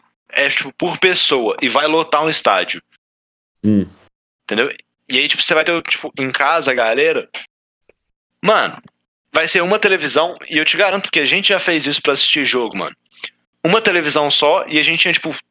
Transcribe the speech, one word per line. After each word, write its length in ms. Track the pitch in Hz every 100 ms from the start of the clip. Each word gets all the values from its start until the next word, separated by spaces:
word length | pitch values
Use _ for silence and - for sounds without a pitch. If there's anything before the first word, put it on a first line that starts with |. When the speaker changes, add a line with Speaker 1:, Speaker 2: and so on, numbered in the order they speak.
| _ _ _
Speaker 1:
é, 200 | 123 139
tipo, 240 | - 139
por 260 | - 175 127
pessoa, 580 | 185 180 - 135 110 -
e 60 | 123
vai 180 | 123 156
lotar 380 | 160 156 147
um 40 | 156
estádio. 540 | 151 117 95 90 90 _ _ _ _ _ _ _ _
Speaker 2:
Hum. 220 | 104 104 87 - _ _ _ _
Speaker 1:
Entendeu? 280 | - 107 - - - _ -
E 100 | 127
aí, 100 | 143
tipo, 140 | -
você 120 | -
vai 100 | 160
ter, 160 | 156 170
tipo, 300 | - - 151 -
em 120 | 131
casa, 440 | - 143 165 135
galera, 540 | 127 113 123 160 139 - - - _ _ _ _ _ _ _ _ _
mano, 340 | 190 208 98 - - _ _ _ _
vai 140 | 160 160
ser 160 | 185
uma 160 | 175 214
televisão, 560 | 214 185 151 131 170 - -
e 80 | 151
eu 60 |
te 120 | 156 165
garanto 340 | 202 196 -
que 100 | 165
a 40 |
gente 240 | 143 175 196
já 120 | 190
fez 260 | - 165 135
isso 160 | 147
pra 100 | -
assistir 320 | 139 - 160
jogo, 320 | 127 123 113 98
mano. 200 | 80 - _ - - _ _ _
Uma 160 | 165 220
televisão 500 | 214 175 147 151 147
só, 360 | - 147 175 -
e 120 | 151
a 40 |
gente 180 | 151 165
tinha, 140 | 190
tipo, 200 | 160 165 - -